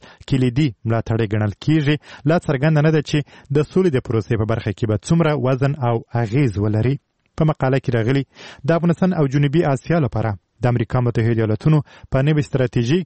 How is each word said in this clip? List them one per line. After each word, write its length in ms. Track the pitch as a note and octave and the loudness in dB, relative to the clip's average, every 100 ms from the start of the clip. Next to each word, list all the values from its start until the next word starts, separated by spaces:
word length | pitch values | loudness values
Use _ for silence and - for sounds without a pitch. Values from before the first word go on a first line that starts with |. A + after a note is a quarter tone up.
| - - - | -10 -20 -4
کلیدي 400 | C3+ B2+ A#2+ D3+ G#2 A2+ | 0 0 0 -2 -2 -4
ملاتړی 400 | A2+ - A2+ A2 | -2 -2 -2 -2
ګڼل 200 | G#2+ G#2+ F#2+ | -2 -2 -2
کیږي، 320 | - D#3 C#3+ D3+ - - C#3 | 0 0 2 -2 -4 -6 0
لا 120 | E3+ | 0
څرګنده 440 | - C#3 D3+ D#3 | 0 0 2 2
نه 100 | D3+ | 2
ده 100 | D#3 | 2
چې 160 | - D3+ - - - | 0 -2 -4 -10 -4
د 60 | C#3 | -2
سولې 280 | D3 F3+ F#3 | 0 0 2
د 40 | C3 | 0
پروسې 360 | - A2 - A2+ | 0 -2 0 -2
په 40 | G#2+ | 0
برخه 200 | A2 A2 | -2 -4
کې 140 | F#2+ G#2+ | -4 -2
به 80 | G#2 | -2
څومره 340 | - E3 E3 D3 B2+ | 0 2 2 0 0
وزن 280 | C3+ C3+ C#3 A#2+ | 0 0 -2 -2
او 60 | A#2 - | -2 -2
اغیز 440 | A#2 A#2 B2 C#3 F#2+ | -4 -2 0 0 0
ولري. 380 | G#2+ G#2+ A#2 C#3 - _ _ - | -2 0 0 -2 -8 _ _ -2
په 60 | D#3 | -2
مقاله 320 | D#3 C3+ C3+ | 0 0 0
کې 120 | - A#2+ | -2 -2
راغلي، 280 | A2 C#3 C3 - - - C3 | 0 -2 -4 -10 -20 -8 -2
د 60 | |
افغانستان 420 | E3 E3+ E3 F#3 | 0 0 2 0
او 140 | F3 C#3 | 0 0
جنوبي 340 | C#3+ C#3+ D3 D#3+ | 2 2 2 0
آسیا 340 | C3+ - E3 | 0 0 0
لپاره 320 | B2+ A2+ A2 G2 _ _ | 0 -2 -4 -6 _ _
د 60 | B2 | -2
امریکا 320 | A#2+ A2+ B2+ | 0 0 0
متحده 320 | A#2+ A#2+ A2+ | 0 0 0
ایالتونو 520 | A2+ A2 A2 D#3 D#3 - - - | 0 0 0 2 2 0 -10 -4
په 60 | C3+ | 0
نوې 200 | C#3 D#3 | 2 0
ستراتیژي 580 | C#3 C3 B2+ B2+ A#2 F3 | 0 -2 -2 0 0 0